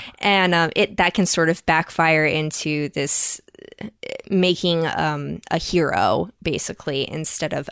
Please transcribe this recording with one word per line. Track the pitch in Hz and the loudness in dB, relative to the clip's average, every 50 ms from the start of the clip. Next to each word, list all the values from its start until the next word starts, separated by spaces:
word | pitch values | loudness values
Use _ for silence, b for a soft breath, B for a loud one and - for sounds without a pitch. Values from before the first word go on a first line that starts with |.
| B B - - | B B -10 -2
And, | - 202 202 196 185 180 175 | 0 2 4 4 4 4 4
um, | 170 165 156 - | 4 2 2 2
it, | - 208 - - - | 2 0 2 2 2
that | 180 175 - | 2 2 2
can | - 190 | 2 2
sort | 175 - - 165 160 | 2 2 2 2 2
of | 165 - - | 2 0 0
backfire | - 160 160 170 - - - 165 160 160 156 156 | 2 2 2 2 0 0 0 2 4 4 4 4
into | 151 - 156 156 156 - - - 160 151 151 147 143 | 2 2 0 -2 -2 -4 -4 -4 -2 -2 -2 -2 -4
this, | - - 139 143 - - - - - - - _ - - - - - - - | -4 -4 -2 0 0 0 0 -2 -4 -6 -10 _ -20 -20 -20 -20 -16 -14 -14
uh, | - - _ - - - - - - | -16 -14 _ -12 -12 -12 -12 -6 -2
making, | - 190 185 180 180 170 - 180 170 165 165 | 2 2 4 2 2 2 0 0 0 0 0
um, | 156 - - 156 156 151 147 143 143 151 - - - | 0 0 0 -2 -2 -2 -4 -6 -6 -8 -10 -6 -6
a | - 165 | -4 -4
hero, | - - - 180 156 139 - 90 98 95 110 131 170 180 - _ - | -2 0 0 2 2 2 2 2 2 2 2 2 0 -4 -8 _ -6
basically, | 170 147 - - - - - - - 143 135 135 - | -4 -4 -4 -4 -8 -10 -8 -8 -6 -4 -4 -4 -4
instead | - 160 156 - - - 165 151 151 | -6 -6 -6 -6 -6 -4 -4 -4 -4
of | 143 139 - | -6 -6 -6